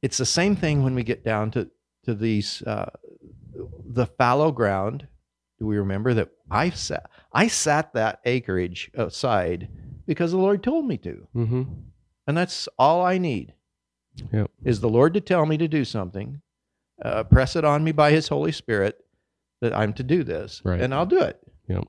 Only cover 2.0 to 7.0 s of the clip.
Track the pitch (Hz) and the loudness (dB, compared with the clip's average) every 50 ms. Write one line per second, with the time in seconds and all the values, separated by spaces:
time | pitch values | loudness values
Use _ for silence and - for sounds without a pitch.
2 | _ - 113 101 110 113 110 104 101 - - - - - 107 104 - - _ - | _ -6 -4 -2 0 0 0 0 -2 -4 -8 -10 -8 -8 -6 -6 -6 -8 _ -18
3 | - - - - - - - - - - - - - - - - - - 120 127 | -20 -20 -20 -20 -20 -20 -20 -20 -20 -18 -14 -14 -14 -14 -14 -18 -16 -6 -2 -2
4 | 123 - - _ 127 120 123 139 151 160 143 120 120 101 98 95 95 107 123 143 | -2 -2 0 _ 2 4 4 4 2 0 2 0 0 0 0 0 -2 -4 -6 -8
5 | 147 - _ _ _ _ _ _ _ _ _ _ 110 107 104 104 101 98 95 95 | -14 -16 _ _ _ _ _ _ _ _ _ _ -4 -2 0 0 0 0 -2 0
6 | 110 127 123 113 90 - _ _ _ - 90 104 147 180 170 - - - 78 - | 0 2 2 2 0 -2 _ _ _ -4 0 0 0 0 -2 -6 -8 -6 -6 -8